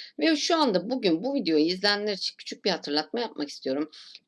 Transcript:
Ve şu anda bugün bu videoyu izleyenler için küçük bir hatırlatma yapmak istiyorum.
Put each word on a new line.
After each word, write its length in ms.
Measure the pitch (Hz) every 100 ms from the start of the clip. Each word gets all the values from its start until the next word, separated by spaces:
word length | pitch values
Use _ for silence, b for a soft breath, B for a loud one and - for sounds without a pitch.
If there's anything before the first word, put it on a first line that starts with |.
| B -
Ve 160 | 311 294
şu 200 | - 330
anda 340 | 269 180 196
bugün 340 | 262 196 160
bu 100 | 247
videoyu 300 | 277 180 151
izleyenler 480 | 160 185 202 208 208
için 220 | 196 - -
küçük 260 | - -
bir 60 | 202
hatırlatma 500 | 160 147 147 151 240
yapmak 280 | 233 - 143
istiyorum. 420 | - 135 135 - B B B